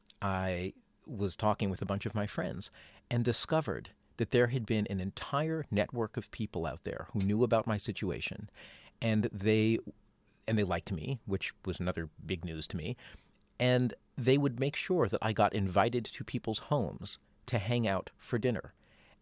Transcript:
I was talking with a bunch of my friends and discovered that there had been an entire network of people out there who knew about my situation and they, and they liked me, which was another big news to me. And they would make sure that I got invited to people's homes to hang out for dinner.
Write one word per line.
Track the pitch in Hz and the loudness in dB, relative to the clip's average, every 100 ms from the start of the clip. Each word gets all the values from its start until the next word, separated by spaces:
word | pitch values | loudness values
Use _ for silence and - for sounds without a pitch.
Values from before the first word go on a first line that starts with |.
| _ - | _ -6
I | 101 95 95 90 92 - _ _ - | -4 -2 0 -2 -4 -8 _ _ -12
was | 107 98 - | -4 -4 0
talking | 107 104 101 | 0 2 0
with | 90 | -2
a | 95 | -2
bunch | 98 101 | -2 -2
of | |
my | 107 104 | -2 -2
friends | - - - - - - - - | -4 -4 -6 -10 -14 -20 -20 -2
and | 123 117 | 0 2
discovered | 120 - 160 131 64 - _ _ - | 2 2 0 0 -6 -8 _ _ -4
that | 113 | 2
there | 123 120 | 4 4
had | 127 110 | 2 0
been | 110 104 | 0 0
an | 98 | -2
entire | 95 - - 139 160 160 - | -4 -6 -4 -2 -2 -4 0
network | 101 - 120 110 - | 0 0 -2 -4 -4
of | - | -8
people | - 107 87 80 | -6 -4 -2 -4
out | 65 | -4
there | - - - | -8 -8 -4
who | 107 98 | 0 2
knew | 107 | 4
about | 120 113 113 | 4 4 2
my | 104 | -2
situation | - 95 95 - - - - - - - - - | -2 -4 -4 -4 -6 -8 -12 -16 -20 -20 -20 -4
and | 113 107 113 | 0 2 2
they, | 101 101 110 110 113 - - _ _ _ _ - | 0 4 6 6 2 -2 -18 _ _ _ _ -2
and | 110 | 0
they | |
liked | 92 87 - | 2 0 -2
me, | 87 85 135 - | -6 -4 -6 -4
which | 98 - - 92 | -4 -4 -8 -6
was | 87 | -2
another | 90 85 80 - 85 | -2 -2 -6 -10 -6
big | 90 | -4
news | 85 80 - | -4 -6 -6
to | 85 | -6
me. | 85 123 - - _ _ _ - | -6 -8 -12 -20 _ _ _ -2
And | 123 127 127 - _ - | 2 4 2 -2 _ -2
they | 123 143 | 4 4
would | 139 120 | 4 0
make | 139 - | -2 -2
sure | - 180 107 | 0 2 2
that | 110 | 2
I | 110 | 0
got | 107 104 | 4 4
invited | 107 95 92 113 120 110 | 4 2 4 4 2 -4
to | - | -10
people's | - 123 - 110 | -6 -6 -4 -6
homes | - 147 85 - 95 - _ _ - | -2 -2 -2 -2 -2 -2 _ _ -4
to | 110 | -2
hang | 95 120 110 | 0 0 2
out | 95 - _ | 0 -4 _
for | - 120 | -4 0
dinner. | 123 101 - _ _ _ - _ | 2 0 -4 _ _ _ -20 _